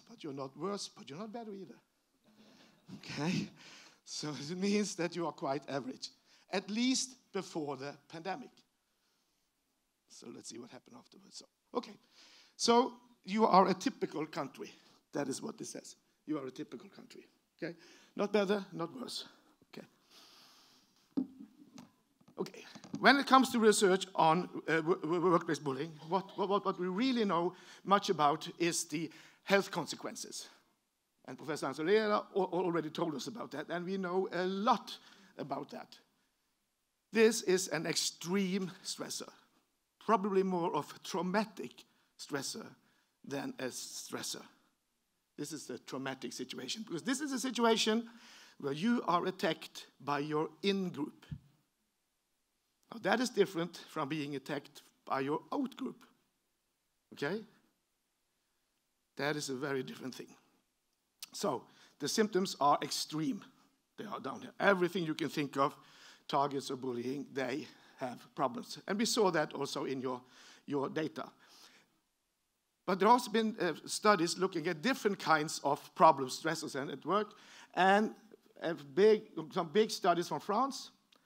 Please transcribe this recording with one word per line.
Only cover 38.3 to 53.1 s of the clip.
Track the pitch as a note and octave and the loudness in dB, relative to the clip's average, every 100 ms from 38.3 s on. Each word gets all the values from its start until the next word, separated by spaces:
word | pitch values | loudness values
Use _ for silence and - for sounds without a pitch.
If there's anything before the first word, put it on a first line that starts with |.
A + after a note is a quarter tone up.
| G3+ F#3 F#3+ F#3 - | 0 0 0 -4 -8
stressor. | - - D3+ - - - _ _ _ _ _ _ - | -10 -8 -8 -8 -10 -16 _ _ _ _ _ _ 0
Probably | G3+ G3+ F#3+ | 2 2 2
more | F#3+ F3+ E3 D3 | 2 2 0 0
of | C#3 - | -4 -8
a | - | -6
traumatic | - F3+ G3+ G#3+ - - - - _ _ - | -4 0 0 -2 -6 -12 -14 -20 _ _ -20
stressor | - C#3 C3+ - - - _ _ _ _ | -8 -6 -6 -10 -14 -18 _ _ _ _
than | - C#3 C#3 - | -10 -8 -8 -6
a | B2+ | -8
stressor. | - - - - - - - - _ _ _ _ _ _ _ _ - | -8 -10 -12 -10 -8 -8 -10 -14 _ _ _ _ _ _ _ _ -12
This | D3 | -10
is | D3+ - | -10 -10
a | A#2+ | -12
traumatic | - C3+ C3+ C3 B2 | -10 -8 -6 -6 -8
situation, | - B2 A#2 B2+ A3 | -8 -10 -8 -8 -8
because | A3 E3 | -6 -6
this | D3+ C4 | -2 -2
is | D4 | -2
a | C4 | -4
situation | C4 A#3+ A#3 A3 A3 A3 A3+ - - - - - | -4 2 4 6 4 2 0 -10 -20 -20 -20 -8
where | C#3+ | -6
you | D3+ A3 A#3+ - | 0 2 2 4
are | F3 F#3 | 2 2
attacked | F#3 F3+ D#3+ - - - - | 0 0 -2 -6 -16 -20 -10
by | C3+ C#3+ | -4 -2
your | D3+ D3+ D#3 - | 0 -2 -2 -2
in-group. | G3 G3 F#3 C#3+ - - - - - _ _ _ _ _ _ _ _ _ _ _ _ _ - | -2 0 -2 -6 -8 -10 -14 -14 -14 _ _ _ _ _ _ _ _ _ _ _ _ _ -20
Now, | A3+ | -4
that | F#3 | 2